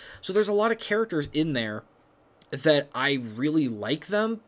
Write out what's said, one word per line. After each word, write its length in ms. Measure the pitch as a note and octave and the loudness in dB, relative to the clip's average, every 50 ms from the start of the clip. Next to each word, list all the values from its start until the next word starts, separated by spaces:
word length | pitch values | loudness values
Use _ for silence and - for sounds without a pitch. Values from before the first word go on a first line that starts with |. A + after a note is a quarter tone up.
| - - - - | -20 -20 -16 -10
So 120 | - - F#3 | -6 0 2
there's 160 | G#3 G#3+ G3+ | 2 2 2
a 40 | G#3 | 2
lot 180 | G3+ G#3+ A#3 | 2 2 2
of 80 | A3+ A3 | 0 -2
characters 500 | - - G#3 A3 A3+ A3+ F3 D#3 C#3+ C#3+ | -2 -2 0 0 0 0 0 -2 -2 0
in 220 | - D3+ D#3+ E3 C#3 | 0 0 0 2 0
there 300 | A#2+ A2+ G#2+ G#2+ A2 - _ _ _ _ _ _ _ _ _ _ _ - - | 0 -2 -2 -4 -8 -10 _ _ _ _ _ _ _ _ _ _ _ -14 -10
that 400 | - C3 - D#3+ D3 C#3+ C#3 - - | -10 0 4 4 4 4 2 -2 -2
I 200 | B2+ C3+ C#3+ C#3 | -2 0 0 0
really 540 | C3 A#2+ A2 G#2+ A#2 C3+ D3+ D#3 D#3 C#3+ B2 | 0 -2 -6 -6 -2 -2 0 2 2 2 2
like 400 | A2 G#2 G#2 A2 D3 D#3 - - | 0 -2 -2 -2 -2 -4 -4 -2
them, 340 | G3+ G#3 A3 A3 A3+ A3 - | -2 0 0 0 -2 -6 -4